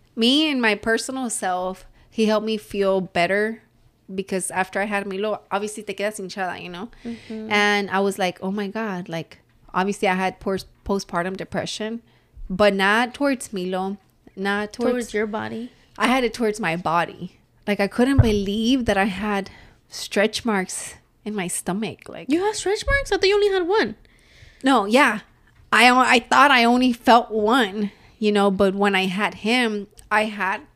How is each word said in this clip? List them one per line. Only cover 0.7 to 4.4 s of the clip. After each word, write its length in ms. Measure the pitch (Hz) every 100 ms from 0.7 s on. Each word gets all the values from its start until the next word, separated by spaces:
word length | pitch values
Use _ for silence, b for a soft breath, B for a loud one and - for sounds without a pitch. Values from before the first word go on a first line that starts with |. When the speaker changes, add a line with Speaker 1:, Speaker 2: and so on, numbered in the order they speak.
| 202
Speaker 1:
personal 540 | 233 233 - 262 247
self, 560 | - 190 180 185 190 - b b
he 160 | - 214
helped 200 | 214 220
me 100 | 214
feel 440 | - 202 196 190
better. 600 | 180 175 175 196 214 226 _ _ _ _ -
Because 380 | 190 190 190